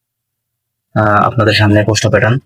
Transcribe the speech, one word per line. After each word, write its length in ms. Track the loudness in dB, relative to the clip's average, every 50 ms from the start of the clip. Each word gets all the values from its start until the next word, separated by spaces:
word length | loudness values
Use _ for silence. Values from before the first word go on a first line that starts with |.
| _ _ _ _ _ _ _ _ _ _ _ _ _ _ _ _ _ _ -4
আহ, 240 | -2 0 2 2 2 0
আপনাদের 300 | 0 0 -2 0 0 0
সামনে 320 | 0 2 2 2 2 2
প্রশ্ন 260 | 0 -2 -2 -2 0
প্যাটার্ন। 280 | 0 0 0 0 -2 -4 -6